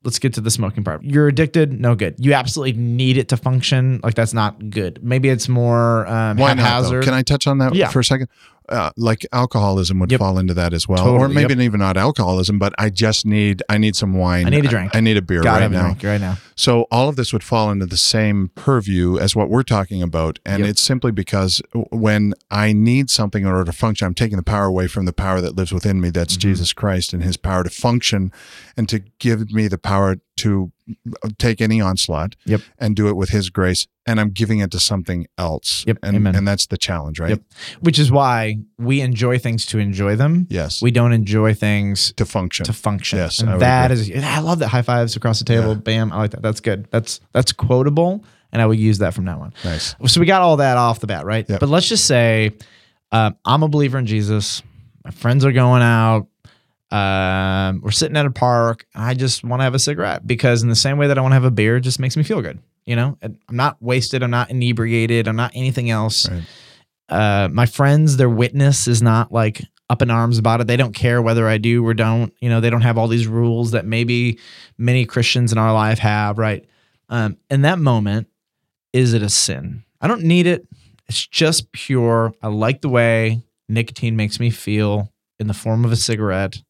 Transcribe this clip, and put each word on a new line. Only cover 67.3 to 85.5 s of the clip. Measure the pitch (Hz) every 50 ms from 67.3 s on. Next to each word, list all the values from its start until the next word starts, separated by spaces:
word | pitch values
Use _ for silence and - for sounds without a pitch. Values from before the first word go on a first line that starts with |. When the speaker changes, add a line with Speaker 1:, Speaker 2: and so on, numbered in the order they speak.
| 101 101 101 90
Speaker 1:
my | - 107 123
friends, | 117 - - 143 139 143 151 156 156 139
their | 131 135 123
witness | 117 107 120 123 - 139 139 139 139 - -
is | 127 120 110
not, | 117 117 113 113 117 -
like, | - 117 113 107 107 - - - _ _ _ _
up | 120 117 139
in | 120
arms | 117 117 117 117 120
about | 113 107 113 113 117
it. | 120
They | 110 123
don't | 123 135 113 107
care | - - 120 120 123
whether | 117 113 113 117 113
I | 110 110
do | 107 107 117 117 120 117
or | 113 113
don't. | 110 110 110 113 117 117 - _ _
You | - 120
know, | 117 113
they | 113 117
don't | 117 117
have | 117 120 117 117
all | 117
these | 113 117 117 117
rules | 110 110 117 120 117 117 117 120 117
that | 117 113 82
maybe | 104 110 113 120 117 123 120 120 120 110 - - - - - - - _
many | - 117 120 123 127 120
Christians | 113 - 123 117 - - 127 120 113
in | 113
our | 113 110 113 110
life | 107 107 107 110 110
have, | 110 107 104 107 107 104 104
right? | 110 113 107 101 - - _ _ _ _ _ _ _ _ _
Um, | 117 120 110 107 92 _ _ _
in | 139 139 139
that | 151 185 180
moment, | 156 135 120 113 104 101 101 110 110 _ _ _ _ _ _ _ _ _ _ _ _ _ -
is | 127 127 120 113
it | 113 104
a | 101
sin? | - - - - 85 67 69 - - 117 - _ _ _
I | -
don't | 160 233 233 165
need | 160 170 180 175
it. | 175 175 - - _ - _ _ _ _ _ _
It's | - - - -
just | - - - 165 156 160 - - _
pure. | - - - - 135 127 117 117 117 113 113 113 110 _ -
I | 110
like | 104 107 110 117 131 127
the | - 147
way | 123 120 120 117 113 113 113 110 113 117 - _ _ _ _
nicotine | - 110 113 117 113 - - - 117 113
makes | 110 104 101 - -
me | 120 117
feel | 110 - - - 107 104 107 104 104 104 104 107 _ _ _ _ _ _
in | 110
the | 107